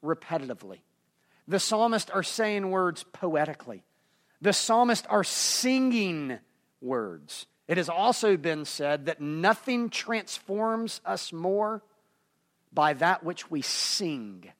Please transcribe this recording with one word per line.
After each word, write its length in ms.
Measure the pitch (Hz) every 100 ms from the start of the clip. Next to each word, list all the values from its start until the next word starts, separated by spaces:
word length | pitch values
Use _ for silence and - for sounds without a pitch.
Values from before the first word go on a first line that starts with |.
repetitively. 760 | 147 160 - 160 135 117 98 90 _ _ _ _ _ _ -
The 100 | 190
psalmist 520 | - 214 233 226 -
are 100 | 190
saying 480 | 180 - 220 208 196
words 340 | 190 185 160 -
poetically. 720 | - 180 160 151 147 - 101 _ _ _ _ _ _
The 120 | 185
psalmist 540 | 196 - 226 240 226 -
are 160 | 214
singing 1120 | 185 - - - 254 262 262 233 196 165 143 120 _ _ _ _
words. 680 | 127 127 107 82 73 - - _ -
It 80 | 175
has 120 | 175
also 480 | 170 214 240 220 190
been 280 | 165 156
said 420 | 147 - 143 147 143
that 140 | 160
nothing 680 | 147 156 180 220 - 247 233
transforms 1080 | - - 226 196 - - 196 220 226 226 -
us 280 | - 190 -
more 500 | 165 175 196 214 220 _ _ _ _ _ _ _ _ _
by 220 | - 151
that 280 | 143 160 180
which 280 | 165 175 -
we 120 | 156
sing. 880 | 131 - - - 190 143 107 95 87 -